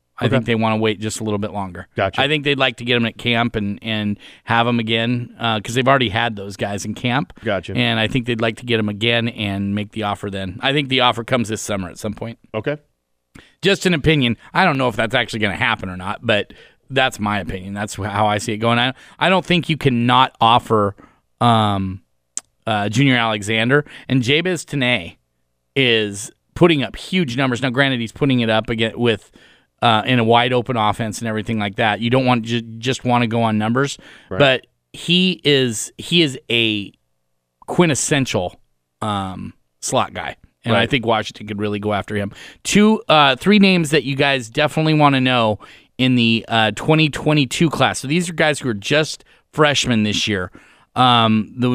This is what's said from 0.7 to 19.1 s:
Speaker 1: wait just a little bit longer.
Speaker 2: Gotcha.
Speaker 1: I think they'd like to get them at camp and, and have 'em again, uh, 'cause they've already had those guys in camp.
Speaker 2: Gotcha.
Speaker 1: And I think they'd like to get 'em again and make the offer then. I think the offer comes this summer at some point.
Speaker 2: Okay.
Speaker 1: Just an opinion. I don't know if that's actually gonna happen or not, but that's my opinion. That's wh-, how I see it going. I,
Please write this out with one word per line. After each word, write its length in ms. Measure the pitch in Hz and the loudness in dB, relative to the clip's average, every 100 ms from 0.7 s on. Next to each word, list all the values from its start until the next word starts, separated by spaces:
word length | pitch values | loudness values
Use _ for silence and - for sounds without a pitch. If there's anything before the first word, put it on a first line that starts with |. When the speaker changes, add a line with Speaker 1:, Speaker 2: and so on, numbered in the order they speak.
| 110 | 0
Speaker 1:
wait 240 | 107 107 | 0 -2
just 180 | 107 - | -6 -6
a 40 | |
little 140 | 107 104 | -4 -4
bit 140 | 101 | -4
longer. 360 | 98 95 90 - - | -6 -8 -12 -10 -4
Speaker 2:
Gotcha. 240 | 98 - | -2 0
Speaker 1:
I 80 | 139 | 0
think 160 | 151 | 0
they'd 140 | 143 135 | 0 0
like 180 | 131 120 | 0 -2
to 80 | |
get 100 | 120 | 0
them 100 | 123 | 0
at 140 | 117 - | 0 -2
camp 380 | 120 117 120 110 | -2 0 0 -2
and, 240 | 101 101 | -4 -6
and 340 | 113 110 104 101 - - | -6 -4 -4 -6 -10 -12
have 220 | - 117 120 | 0 2 2
'em 100 | 120 | 0
again, 560 | 110 113 117 120 120 - | 0 0 0 -2 -6 -6
uh, 180 | 117 110 | -4 -4
'cause 140 | 104 | -2
they've 120 | 120 127 | 0 2
already 200 | 139 120 | 2 2
had 260 | 110 117 104 | 0 -2 -4
those 200 | 98 95 | -10 -6
guys 280 | 104 101 | -6 -4
in 100 | 107 | -6
camp. 380 | 104 123 127 175 - | -6 -2 -2 -4 -8
Speaker 2:
Gotcha. 300 | 110 98 - 110 | -4 -4 -4 -2
Speaker 1:
And 220 | 120 113 | 0 0
I 80 | 110 | 0
think 200 | 131 120 | -2 -2
they'd 140 | 113 | -2
like 160 | 117 113 | -2 -4
to 60 | |
get 140 | 123 113 | -2 0
'em 100 | 104 | 0
again 400 | 104 117 117 117 | -2 0 0 -2
and 460 | 113 104 98 101 | -4 -4 -4 -2
make 160 | 101 104 | -4 -6
the 140 | 110 | -6
offer 260 | 104 101 104 | -6 -6 -6
then. 280 | 95 95 95 | -8 -8 -4
I 100 | 135 | -2
think 160 | 143 135 | -2 0
the 120 | 131 | 2
offer 240 | 123 113 | 2 2
comes 240 | 117 131 110 | -2 -2 -2
this 120 | 107 | -6
summer 280 | - 101 90 | -4 -6 -6
at 100 | - | -8
some 160 | 107 | -10
point. 240 | 101 113 113 _ | -8 -12 -14 _
Speaker 2:
Okay. 220 | 110 143 147 _ _ _ _ _ - - _ | -6 -4 -6 _ _ _ _ _ -20 -20 _
Speaker 1:
Just 260 | 185 190 185 | 0 2 2
an 80 | |
opinion. 420 | 165 147 156 120 110 - | 2 2 2 2 -2 -2
I 120 | 160 | 2
don't 140 | 185 135 | 2 2
know 80 | 127 | 0
if 60 | |
that's 200 | 113 113 127 | 0 0 0
actually 240 | 113 113 | -2 -2
gonna 160 | 104 85 | -2 0
happen 320 | 123 110 95 | -2 -2 -6
or 60 | 90 | -8
not, 280 | 92 104 | -8 -4
but 280 | 117 104 101 - - _ - | 0 0 -2 -12 -20 _ -6
that's 280 | 135 131 - | -2 0 0
my 220 | 104 104 | -2 -2
opinion. 340 | 85 95 95 | -4 -8 -10
That's 200 | 101 107 - | -8 -8 -6
wh-, 80 | |
how 220 | 98 101 107 | -4 0 0
I 120 | 104 | 0
see 140 | - | -2
it 60 | 107 | -2
going. 200 | 117 117 | 0 0
I, 160 | 127 - - | 0 -4 -16